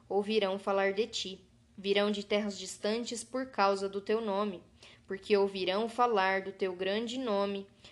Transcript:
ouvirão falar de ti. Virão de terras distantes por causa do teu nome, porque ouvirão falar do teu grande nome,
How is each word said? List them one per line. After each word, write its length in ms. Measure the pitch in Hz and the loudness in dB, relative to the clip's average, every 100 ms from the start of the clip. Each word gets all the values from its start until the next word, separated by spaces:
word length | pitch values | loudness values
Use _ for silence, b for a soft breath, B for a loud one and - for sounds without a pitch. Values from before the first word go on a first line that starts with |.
| - | -2
ouvirão 500 | 190 208 220 196 196 | -2 2 2 2 -2
falar 360 | 208 196 196 | 0 2 2
de 140 | 196 240 | 2 -2
ti. 380 | - 190 190 - _ _ - | -2 -8 -10 -18 _ _ -8
Virão 320 | 196 202 208 | 2 4 4
de 160 | 202 202 | 0 0
terras 320 | 208 208 190 | 0 0 -6
distantes 640 | 185 - 208 226 233 226 | -10 -6 -2 -2 -4 -8
por 260 | - 254 262 | -6 -6 -6
causa 420 | - 196 196 196 | 2 4 4 -2
do 100 | 196 | -6
teu 220 | 196 220 | -2 -2
nome, 420 | 220 196 208 175 - B B B _ | 0 -2 -2 -4 -14 B B B _
porque 300 | 196 - 202 | -10 2 4
ouvirão 540 | 196 190 180 190 226 | 4 0 0 0 -2
falar 540 | 226 240 208 190 190 | 2 2 4 4 2
do 100 | 185 | -4
teu 200 | 190 190 | -4 -4
grande 440 | 180 190 208 233 247 | -2 -2 -2 -2 -4
nome, 500 | 247 202 202 196 196 B B | -2 0 0 -4 -10 B B